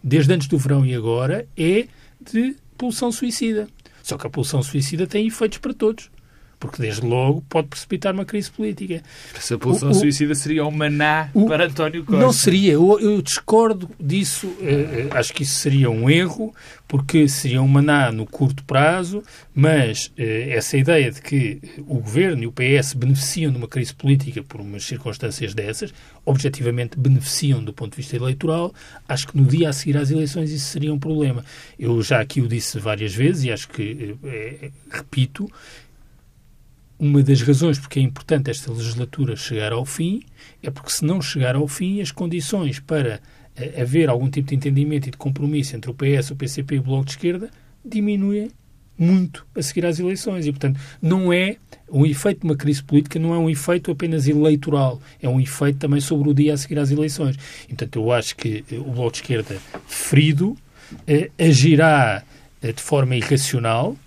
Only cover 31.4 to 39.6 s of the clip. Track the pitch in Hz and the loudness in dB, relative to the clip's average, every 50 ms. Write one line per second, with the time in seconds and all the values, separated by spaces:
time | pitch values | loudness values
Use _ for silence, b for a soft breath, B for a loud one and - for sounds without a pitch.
31.4 | B B B B B B B B - 117 117 117 107 - 139 113 110 - - 143 | B B B B B B B B -2 0 0 0 0 0 0 0 0 -2 -2 -2
32.4 | 123 110 117 117 - - - 110 101 113 107 101 110 104 92 107 131 156 185 160 | 0 0 -2 -4 -4 -6 -8 -6 -4 -4 -4 -4 -4 -6 -2 0 2 2 2 0
33.4 | 131 123 110 98 - - - - 107 104 113 147 113 101 107 131 143 139 123 110 | -2 -2 -2 -4 -8 -12 -8 -8 -8 -8 -8 -10 -12 -12 -12 -12 -14 -12 -10 -10
34.4 | 107 117 139 143 139 - - - _ - - - - - - 131 131 - - - | -12 -12 -14 -16 -18 -18 -18 -20 _ -14 -14 -14 -12 -6 -2 -2 -2 -2 -2 -10
35.4 | 196 - B B B B B B B B B B - - - _ _ - _ _ | -10 -10 B B B B B B B B B B -20 -20 -20 _ _ -20 _ _
36.4 | _ _ _ _ - - _ _ _ _ _ _ 151 147 143 143 135 139 135 127 | _ _ _ _ -20 -20 _ _ _ _ _ _ 0 4 4 6 6 6 4 4
37.4 | 113 139 143 135 170 165 147 139 - - - 139 131 123 - - - - 160 143 | 4 4 4 4 4 2 0 -2 -4 -6 -2 0 0 0 -2 -8 -4 -2 0 0
38.4 | 135 135 117 - - 135 113 113 113 117 113 120 123 - - - 139 117 110 - | 0 -4 -6 -8 -8 -8 -8 -6 -6 -6 -4 -6 -6 -6 -4 -4 -4 -4 -4 -6
39.4 | - - 120 107 | -8 -6 -4 -4